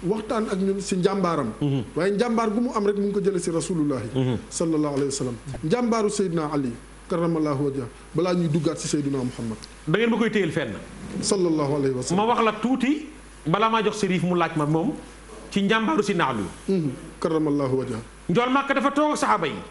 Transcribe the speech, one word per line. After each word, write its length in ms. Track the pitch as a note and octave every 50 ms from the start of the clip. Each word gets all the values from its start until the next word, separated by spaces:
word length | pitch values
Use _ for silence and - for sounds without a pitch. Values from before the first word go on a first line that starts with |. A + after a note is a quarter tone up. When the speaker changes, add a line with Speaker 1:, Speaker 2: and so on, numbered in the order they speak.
| -
Speaker 1:
waxtaan 400 | E3+ G#3 A3 G#3+ - C4+ A3 G#3+ G#3+
ak 80 | - F#3
ñun 220 | F#3+ G3 G3 G3+
si 160 | F#3 - G3+
njàmbaaram. 560 | F#3 F3 G3+ G3 G3+ F#3 F3 E3 D3+ C3+ A2+ G#2+ -
Speaker 2:
Mhm. 220 | D3 D3 C3+ C#3 A2 - -
Speaker 1:
Waaye 160 | D3 E3+ G3 G#3
njàmbaar 380 | G3 A#3 A#3+ A3+ A3+ A#3 G#3+
gu 100 | G3+ A3
mu 100 | A#3+ B3 A#3
am 120 | A3+ G#3
rek 100 | G3+ G#3
mu 100 | G3 G3+
ngi 60 | G3+ G3+
ko 80 | G3+
jëlee 180 | F3+ G3 G3 F3+
si 120 | E3+ -
Rasulullahi 580 | E3 E3 D3+ - F#3+ E3 D3+ D3 C#3 B2+ G#2+ A#2 G#2+
Speaker 2:
Mhm. 220 | C3 C3 B2+ B2 G2+ - -
Speaker 1:
sallallahu 440 | - - F3 E3+ D#3+ D3+ D3+ D3 C#3+
alayhi 120 | C3+ C#3+
wa 60 | C#3 C3+
sallam. 220 | - C#3 B2+ A#2+ A2+ - C#3+ C3 A#2+ -
Njàmbaaru 460 | D#3 F3+ A#3+ A#3+ A#3 A3+ A3+ G#3+ G#3
Seydina 400 | G#3+ - G3+ F#3 E3 E3 D#3 D3 D#3
Ali 200 | C#3+ C#3 B2 A#2 A2+ - - - - - -
karramallahu 560 | F#3+ E3+ E3+ E3+ E3 D#3+ D#3 D3 C#3+ C3 C#3+
wajha 200 | C#3+ C3 C3+ B2 A#2+ - - - - -
balaa 200 | D#3 E3+ F#3 F3
ñuy 140 | F3+ F3 E3
duggaat 300 | C#3+ E3+ D3 E3 D#3 -
si 100 | - D#3
Seydina 300 | - D3+ C#3+ C#3 C#3 C3+
Muhammad. 400 | B2+ B2 A#2+ - A#2 A2+ A2 G#2 - - - - -
Speaker 2:
Da 120 | - D#3 G3+
ngeen 120 | A3+ A#3
ma 60 | A3+
koy 140 | G#3 A#3 A3
téyel 200 | G#3+ G#3+ F#3+ D#3+
fenn. 220 | C#3+ E3+ C#3+ A#2 G2+ - - - - - - - - G3
Speaker 1:
Sallallahu 540 | - - - G3 F3+ F3 D#3+ D#3 D3 C#3 C#3+
alayhi 180 | D3 C#3 C3+ C3
wa 80 | B2 B2
sallam. 240 | - E3 F#3+ G#3
Speaker 2:
Ma 60 | A3+ A#3+
wax 80 | A3 A3+
la 80 | A3 G#3 G#3+ -
tuuti 440 | A#3 C4 - - B3 D4+ - - - - - - - - - -
balaa 220 | D3+ E3 G3+ A3 A3+
maa 140 | A3 A3+ G#3+
jox 120 | G#3 G#3 G#3
Serif 240 | - F#3+ F#3 F3+ D3+
mu 120 | F3+ F3+
laaj 220 | F3 E3+ D#3+ E3
ma 80 | D#3 D3+
moom 280 | C#3+ D#3 D#3+ E3+ A#3+ D#4 - - - - - - - - - - -
ci 100 | - G3+ G3
njàmbaaru 400 | G3 A3 A3+ A3 G#3 G#3+ G#3 G#3
Seydina 260 | G3+ G3+ F3 D#3+ C3+
Ali. 140 | B2+ A2 G2 E2+ - - - -
Speaker 1:
Mhm. 220 | G3 F#3+ D#3+ C#3+ B2 - - - - -
Karramallahu 560 | - F3+ D#3+ D#3+ D#3 D3+ C#3+ C#3+ C#3 C3 B2+ C3
wajha. 200 | B2+ A#2+ A#2+ A2 A2+ - - - - -
Speaker 2:
Njool 200 | F3 G3+ A#3+ B3
Màkk 220 | B3+ C#4 C4+ C#4 C#4
dafa 160 | B3 A#3 C#4
toog 220 | - D4 D4+ D4+ C#4+
ak 60 | -
saxaaba 280 | - A3 G#3+ G#3 E3
yi. 80 | D3 A2+ F#2+ F2+ -